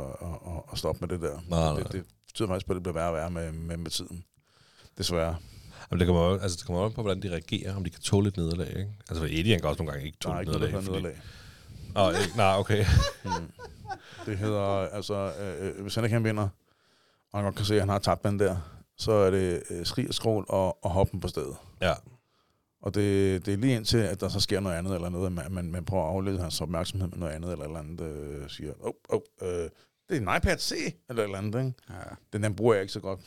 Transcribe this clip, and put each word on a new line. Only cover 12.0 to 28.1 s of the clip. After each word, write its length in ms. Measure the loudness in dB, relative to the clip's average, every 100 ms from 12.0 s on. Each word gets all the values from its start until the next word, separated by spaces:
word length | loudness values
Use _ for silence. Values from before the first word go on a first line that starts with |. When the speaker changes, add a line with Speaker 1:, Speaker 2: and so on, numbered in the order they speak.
| 4
Speaker 2:
Nå, 120 | 4 0
ikke? 120 | 4
Nej, 180 | 4 4
okay. 280 | 4 4 6
<laughs> 360 | 6 4 -2 -4
Speaker 1:
Mm. 260 | -4 -6 -12 -18 -16 -12 -12 -14 -12 -6
Det 120 | -2
hedder, 240 | 0 2 2 2 0
altså, 420 | -4 -4 -2 -2 -4
øh, 280 | -6 -4 -4
øh, 140 | -4
hvis 140 | -4 0
han 80 |
ikke, 100 | 2
han 100 | 2
vinder, 240 | 2 2 0 -4 _ _ _ _ _ _ _
og 80 | -2
han 40 |
godt 120 | -2 0
kan 100 | 2
se, 80 | 4
at 40 |
han 100 | 4
har 100 | 2
tabt 240 | 2 2
den 160 | 2 2
der, 180 | 2 0 -6 -14 -20 -6
så 140 | 2
er 180 | 6 6
det, 320 | 6 2 0 -4
øh, 160 | -6 -4
skrig 220 | -2 -2
og 60 |
skrål 320 | 0 0 0 2
og, 360 | 2 2 0 0
og 40 |
hoppen 280 | 4 4 2
på 80 | -4
stedet. 280 | -4 -4 -8 -16 0
Speaker 2:
Ja. 120 | 2 2 -4 -20 _ _ _ _ _ _
Speaker 1:
Og 140 | -2 2
det, 500 | 4 6 4 4 0
det 80 |
er 40 | 2
lige 180 | 4 2
indtil, 220 | 4 2
at 240 | 2 0
der 80 | -2
så 100 | 0
sker 200 | 0 2
noget 160 | 0 0
andet, 200 | -2 -2
eller 140 | -2
noget, 160 | -2 -2
at 60 |
man, 140 | -2 -4
man, 200 | -4 -4
man 140 | -4 0
prøver 180 | 0
at 60 | 0
aflede 300 | 0 0 -2
hans 200 | -2 -4
opmærksomhed 460 | -2 -2 -2 -2 -2
med 100 | -2
noget 160 | -6
andet, 180 | -4 -6
eller 120 | -6 -6
et 20 |
eller 100 | -8
andet, 220 | -10 -8
øh, 480 | -8